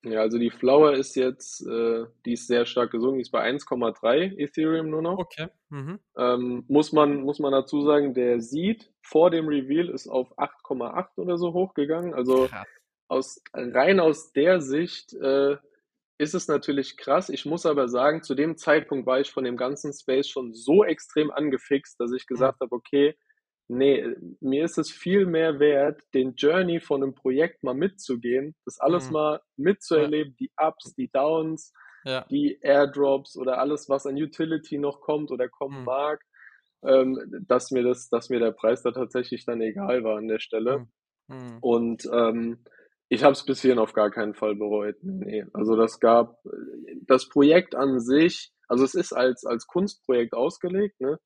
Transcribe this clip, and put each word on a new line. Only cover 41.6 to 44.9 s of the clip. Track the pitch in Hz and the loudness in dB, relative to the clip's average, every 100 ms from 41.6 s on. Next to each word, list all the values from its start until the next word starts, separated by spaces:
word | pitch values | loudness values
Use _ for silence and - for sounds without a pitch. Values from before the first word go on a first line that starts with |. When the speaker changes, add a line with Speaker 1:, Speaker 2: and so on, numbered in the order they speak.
| 123 117 117 113 - | 0 2 0 -6 -2
Speaker 1:
ähm, | 117 113 117 117 117 _ _ _ _ _ | 0 2 0 -6 -10 _ _ _ _ _
ich | 117 | 4
hab's | 143 135 | 4 4
bis | - 131 | -4 2
hierhin | 127 120 | 4 4
auf | 110 | 2
gar | - 104 | 2 0
keinen | 107 107 | 0 -8
Fall | 104 107 | -4 -4
bereut. | 104 107 107 104 | -4 -2 -2 -4